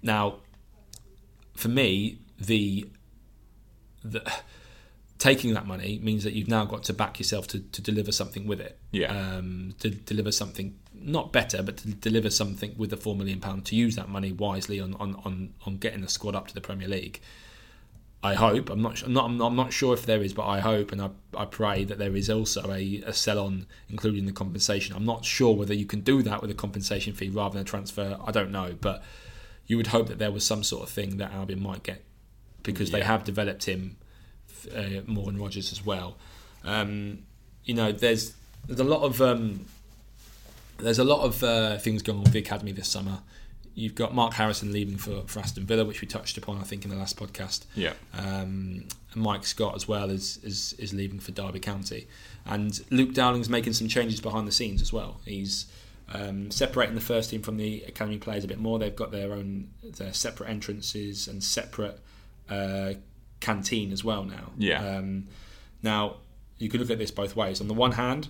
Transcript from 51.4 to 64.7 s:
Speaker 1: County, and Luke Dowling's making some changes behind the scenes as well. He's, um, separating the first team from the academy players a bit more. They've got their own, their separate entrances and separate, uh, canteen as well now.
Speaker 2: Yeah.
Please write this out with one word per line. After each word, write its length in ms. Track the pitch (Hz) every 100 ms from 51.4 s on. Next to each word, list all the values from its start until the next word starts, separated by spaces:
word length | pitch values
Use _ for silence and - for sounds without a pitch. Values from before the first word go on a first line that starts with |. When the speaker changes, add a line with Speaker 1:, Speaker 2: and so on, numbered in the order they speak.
| 95 92
Speaker 1:
County, 460 | 92 98 98 113 - - - - -
and 320 | 104 104 101 -
Luke 240 | 127 131
Dowling's 340 | 127 127 123 117
making 260 | 120 117
some 140 | 110 113
changes 320 | 127 117 107
behind 280 | 110 107 104
the 40 |
scenes 300 | - 117 98
as 100 | -
well. 300 | 113 104 -
He's, 440 | - 98 98 98 - - - - -
um, 380 | 101 101 98 101
separating 440 | - 131 127 117 113
the 60 |
first 280 | - 117 113
team 120 | 110
from 140 | - 110
the 280 | 107 107
academy 340 | - - 107 107
players 260 | 110 104
a 40 | 98
bit 100 | 101
more. 200 | 110 113
They've 140 | 107
got 180 | 107 113
their 200 | 101 98
own, 380 | 101 98 98 98 -
their 300 | 226 - 98
separate 360 | 95 113 - -
entrances 800 | 107 101 104 - 107 104 98 -
and 120 | 101
separate, 600 | 95 - - - 104 - - - - - -
uh, 440 | 101 98 98 98 98 - - - -
canteen 540 | - 104 98 113 101
as 100 | 98
well 220 | 110 107 95
now. 260 | - - -
Speaker 2:
Yeah. 400 | 101